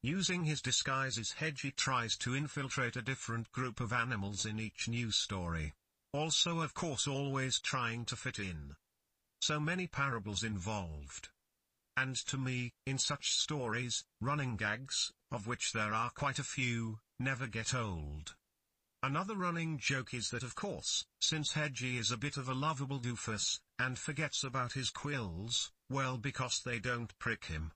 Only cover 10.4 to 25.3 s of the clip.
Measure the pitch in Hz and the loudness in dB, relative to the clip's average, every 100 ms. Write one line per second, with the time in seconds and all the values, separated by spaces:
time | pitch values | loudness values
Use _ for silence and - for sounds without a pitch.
10.4 | 110 101 90 107 87 78 71 - - _ | 0 0 0 -2 -2 -6 -8 -12 -14 _
11.4 | _ _ _ _ _ - 131 127 - 135 | _ _ _ _ _ 0 0 0 -2 0
12.4 | 131 127 123 - - 135 - 143 - - | 0 0 -2 -4 -2 0 2 0 0 2
13.4 | - 151 123 113 123 - - _ 117 147 | 2 2 0 0 0 -2 -4 _ 0 2
14.4 | 131 107 107 107 135 - - - _ 123 | 2 2 2 0 -2 0 0 -2 _ -4
15.4 | 101 123 - 113 107 110 120 - 143 131 | -2 0 0 2 2 2 0 2 0 2
16.4 | 135 - 123 117 113 110 _ _ 131 131 | -2 0 2 2 0 -4 _ _ 0 0
17.4 | 127 113 110 131 110 85 73 76 73 - | -2 -2 0 2 2 -2 -2 -6 -8 -14
18.4 | _ _ _ _ _ _ 131 147 190 208 | _ _ _ _ _ _ 0 0 0 0
19.4 | 180 170 165 151 - 139 120 123 104 120 | 2 2 0 0 2 2 0 -2 0 -2
20.4 | 127 - 208 156 - - - _ - 156 | -4 -4 -4 -2 0 -2 -2 _ 2 4
21.4 | 143 151 151 123 127 123 110 120 143 143 | 2 2 0 0 -2 0 2 2 0 -2
22.4 | 131 131 151 143 139 139 120 117 - 104 | 0 2 2 0 -2 -2 -2 -2 -2 0
23.4 | - - _ - 127 127 - 143 151 - | 0 -2 _ -2 -2 0 -4 -2 0 0
24.4 | 135 131 123 135 127 - 147 143 104 | 0 0 0 0 -2 -2 -2 -2 -2